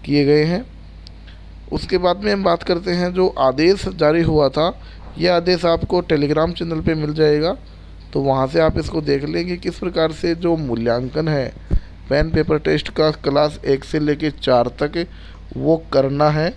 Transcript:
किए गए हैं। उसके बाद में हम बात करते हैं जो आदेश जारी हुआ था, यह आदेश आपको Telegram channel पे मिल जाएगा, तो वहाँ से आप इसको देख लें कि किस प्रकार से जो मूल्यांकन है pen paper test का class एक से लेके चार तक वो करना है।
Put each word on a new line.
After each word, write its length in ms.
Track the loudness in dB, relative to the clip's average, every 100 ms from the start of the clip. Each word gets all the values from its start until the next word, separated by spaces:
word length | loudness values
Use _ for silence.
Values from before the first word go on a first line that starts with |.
| 2
किए 200 | 2 6
गए 180 | 4 4
हैं। 200 | 0 -4 -18 -20 -20 -20 -20 -20 -20 -20 -20 -8
उसके 260 | -8 -2 0
बाद 260 | 0 0
में 80 | 0
हम 100 | 0
बात 200 | 2 0
करते 280 | 0 -2 0
हैं 200 | -2 -2
जो 140 | 0 0 2
आदेश 480 | 0 4 2 2 -2
जारी 320 | 0 2 4
हुआ 260 | 2 4 2
था, 180 | 2 -2 -2 -16 -18 -16 -2
यह 180 | 2 2
आदेश 300 | 2 0 2
आपको 360 | 0 0 -2
Telegram 500 | 0 0 2 2 0
channel 280 | -2 -4 -2
पे 140 | -2 -2
मिल 180 | -2
जाएगा, 420 | 2 4 4 0 -4 -10 -20 -20 -20 -6
तो 80 | -2
वहाँ 260 | 0 2 2
से 120 | 2
आप 160 | 2 2
इसको 240 | -4 -4
देख 200 | 0 -2 -2
लें 200 | -4 -4
कि 100 | -6
किस 200 | -6 -6
प्रकार 340 | -4 0 0
से 220 | 0 -2 0
जो 180 | 0 0
मूल्यांकन 720 | 0 -2 0 0 -2 -2 0
है 260 | 0 -2 -8 0 0 0 -18 0
pen 200 | 2 2
paper 260 | 2 2 0
test 300 | 2 0 -2
का 200 | 0 2
class 460 | 2 0 2 2 -2 0
एक 180 | 0
से 160 | 0 -2
लेके 300 | 0 0 -2
चार 360 | -2 2 4 2 -2
तक 240 | -4 -4 -8 -10 -18 -18 -12 -4
वो 220 | 0 0 2
करना 360 | 0 2 2 2
है। 240 | 2 -2